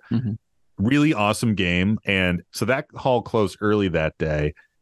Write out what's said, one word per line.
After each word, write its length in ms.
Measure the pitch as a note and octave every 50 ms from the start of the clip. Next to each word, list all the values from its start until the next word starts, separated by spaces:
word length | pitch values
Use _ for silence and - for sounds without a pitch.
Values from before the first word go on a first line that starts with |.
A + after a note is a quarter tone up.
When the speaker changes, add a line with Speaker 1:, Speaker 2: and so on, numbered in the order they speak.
| - -
Speaker 1:
Mm-hmm. 220 | A#2 A#2 B2+ G#2 A2 - _ _ _ _ _ _ _
Speaker 2:
Really 340 | - G2 A#2+ C3+ D3 D3 D#3
awesome 440 | D3+ G#2 G#2 G#2 G#2+ - B2+ A2+ G#2
game. 420 | F2+ F#2 F2 F2 F2+ F#2 G#2 A2 - -
And 380 | - G2 F#2+ F#2 F2+ F2 F2 - _
so 140 | - - -
that 200 | G#2 C3 C#3+ D3+ _ -
hall 300 | A#2 - C3+ B2+ A#2+ -
closed 340 | - - A2+ G#2 F2+ - -
early 260 | G#2 G#2 G#2+ G#2 G2+
that 280 | F#2 D#2+ D#2+ D#2 D#2 - -
day, 340 | D#2+ D#2 D2+ D2+ D2+ D2 - _ - _ _ _